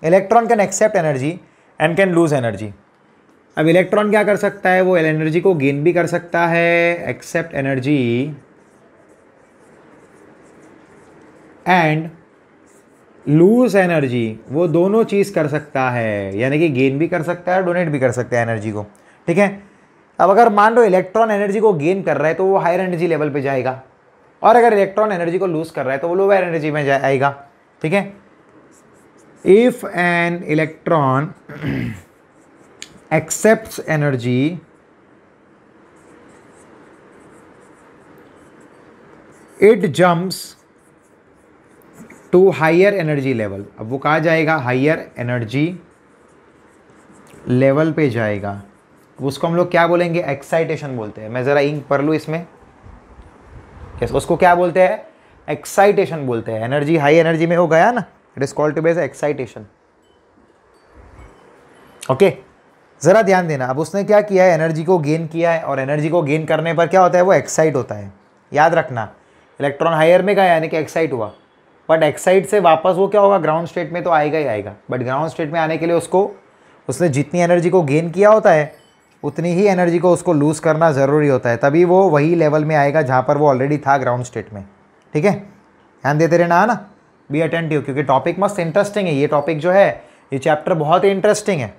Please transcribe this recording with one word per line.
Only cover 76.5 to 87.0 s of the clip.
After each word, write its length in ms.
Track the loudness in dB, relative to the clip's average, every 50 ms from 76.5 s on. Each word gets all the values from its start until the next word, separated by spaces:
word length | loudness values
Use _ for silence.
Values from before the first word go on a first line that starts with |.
| _ _ _ _ _ _ _ -8
उसने 200 | -4 -2 0 0
जितनी 320 | 0 0 -2 -2 -2 0
एनर्जी 300 | 2 2 2 2 2 2
को 120 | 2 2
गेन 280 | 2 2 0 0 -2 -2
किया 200 | 0 2 4 6
होता 200 | 6 6 6 4
है, 240 | 4 4 2 -2 -8 -18 _ _ _ _ _ _ _ _
उतनी 260 | -10 -8 -6 -4 -4 -2
ही 180 | 0 2 2
एनर्जी 320 | 2 2 2 2 2 2 2
को 140 | 2 2
उसको 200 | 2 2 2 0
लूज 260 | 0 2 2 0 0 0
करना 340 | 0 0 2 2 2 2
ज़रूरी 360 | 2 2 0 2 2 2 2 2
होता 220 | 0 0 0 0
है, 60 | -2
तभी 280 | 0 0 2 4 4 4
वो 240 | 4 4 4 4 4
वही 240 | 4 2 2 2 2
लेवल 300 | 2 2 2 2 0 0
में 120 | 0 0
आएगा, 260 | 2 2 2 0 0
जहाँ 200 | 0 0 0 0
पर 140 | 2 0 0
वो 180 | 2 2 2 2
already 320 | 2 0 -2 -2 -2 0
था 120 | 0 0 0
ग्राउंड 260 | 0 -2 -4 -4 -6
स्टेट 280 | -8 -10 -12 -12 -12
में, 120 | -14 -16 -16 -18 _ _ _ _ _ _ _ _
ठीक 120 | -4 -2 0
है। 80 | 0
ध्यान 840 | -2 -2 -6 -16 -20 _ _ _ _ _ _ _ _ _ -4 -2 0 2
देते 180 | 2 2 2
रहना, 240 | 2 2 4 2 2
है 60 | 2
ना, 220 | 2 0 -4 -6 -14 _ _